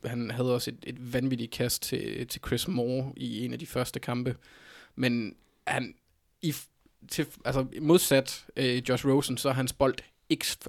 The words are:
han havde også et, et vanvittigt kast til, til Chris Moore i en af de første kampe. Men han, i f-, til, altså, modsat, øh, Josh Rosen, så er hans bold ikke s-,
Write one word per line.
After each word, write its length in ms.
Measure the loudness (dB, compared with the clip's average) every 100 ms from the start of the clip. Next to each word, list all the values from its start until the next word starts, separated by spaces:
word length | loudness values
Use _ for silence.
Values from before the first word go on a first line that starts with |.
| -6
han 260 | -4 -4
havde 220 | 0 2
også 180 | 2 0
et, 60 | -8
et 300 | -12 -10 -4
vanvittigt 380 | 0 0 0 -4
kast 300 | -2 -2 -2
til, 460 | -2 -4 -4 -6 -6
til 140 | -8 -2
Chris 200 | -2 0
Moore 440 | 0 0 0 -4 -6
i 280 | -6 -4 -4
en 80 |
af 60 | -6
de 60 | -6
første 340 | -4 -2 -4
kampe. 360 | -4 -2 -2 -4 -12 -20 -20 -20 -16 0
Men 400 | 2 2 -2 -10 _ _ -4
han, 260 | -2 -4 -12 _ _ _ -6
i 80 | -4
f-, 160 | -4 -12 _ _ _ -10
til, 160 | -6 -6 -4 -2
altså, 200 | -2 -2 -2
modsat, 640 | 6 6 8 4 4 -8 -8 -2
øh, 240 | 0 2 2
Josh 180 | 2 6
Rosen, 300 | 4 4 0
så 120 | 0
er 40 |
hans 200 | 2 0
bold 220 | 2 2 2 -8 _ 0
ikke 180 | 0 0
s-, 200 | -4